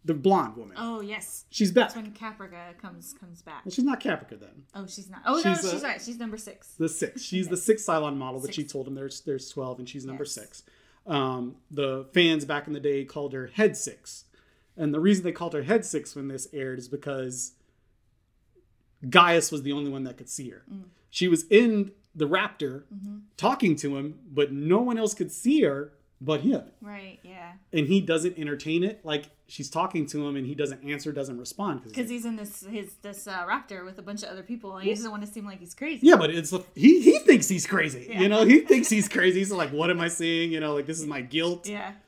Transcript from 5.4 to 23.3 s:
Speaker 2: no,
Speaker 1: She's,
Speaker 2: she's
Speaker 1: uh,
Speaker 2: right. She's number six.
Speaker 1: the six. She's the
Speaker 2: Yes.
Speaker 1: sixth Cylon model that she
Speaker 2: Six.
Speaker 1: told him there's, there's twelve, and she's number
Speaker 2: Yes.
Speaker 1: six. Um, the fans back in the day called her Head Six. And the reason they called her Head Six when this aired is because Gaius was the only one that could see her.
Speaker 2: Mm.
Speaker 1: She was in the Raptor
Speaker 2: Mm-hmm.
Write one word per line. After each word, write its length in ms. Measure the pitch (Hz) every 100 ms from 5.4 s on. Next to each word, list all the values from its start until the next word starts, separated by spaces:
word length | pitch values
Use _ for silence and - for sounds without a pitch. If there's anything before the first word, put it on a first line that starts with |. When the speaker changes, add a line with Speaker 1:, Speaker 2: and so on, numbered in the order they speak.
Speaker 2:
no, 100 | 330
Speaker 1:
She's, 140 | - -
Speaker 2:
she's 140 | -
Speaker 1:
uh, 40 | 277
Speaker 2:
right. 120 | 247
She's 180 | 233 233
number 180 | 233 214
six. 380 | - - - -
Speaker 1:
the 100 | 160
six. 340 | - 156 -
She's 260 | - 185 175
the 80 | 175
Speaker 2:
Yes. 80 |
Speaker 1:
sixth 220 | - 220 -
Cylon 300 | 160 151 139
model 220 | 131 131
that 140 | 139
she 80 | 151
Speaker 2:
Six. 100 | 143
Speaker 1:
told 140 | 139 135
him 80 |
there's, 280 | 135 135 -
there's 260 | - 135 -
twelve, 300 | - 127 127
and 80 | 127
she's 180 | 139 131
number 160 | 135
Speaker 2:
Yes. 100 | 135
Speaker 1:
six. 300 | 113 107 - _ _ _ _ -
Um, 480 | 147 131 127 123 - _
the 340 | 143 135 131 135
fans 300 | 180 170 160
back 240 | 139 143 147
in 40 |
the 60 | 147
day 240 | 143 139
called 280 | 135 151 143
her 160 | 135 127
Head 280 | - 214 -
Six. 480 | - - - - _ _ _ _ _ -
And 180 | 151
the 60 | 147
reason 240 | 185 190
they 80 | 175
called 220 | 165 170
her 80 | 156
Head 220 | 135 180
Six 300 | - 151 147
when 140 | 147 135
this 180 | 131 -
aired 260 | 147 131 123
is 80 | 123
because 680 | 143 147 135 127 127 123 _ _ _ _ _ _ _ _ _ _ _ _ _ _ _ 131
Gaius 400 | 180 175 170 156
was 120 | 151
the 100 | 135
only 180 | 143 143
one 140 | 135
that 120 | 131 131
could 120 | 120
see 220 | - 127
her. 120 | 98 _
Speaker 2:
Mm. 120 | 196 185 _ _
Speaker 1:
She 160 | - 180
was 180 | 165 -
in 420 | 214 240 214 196 _ _
the 140 | 156 143
Raptor 560 | 185 202 - 143 135 -
Speaker 2:
Mm-hmm. 240 | 202 202 208 -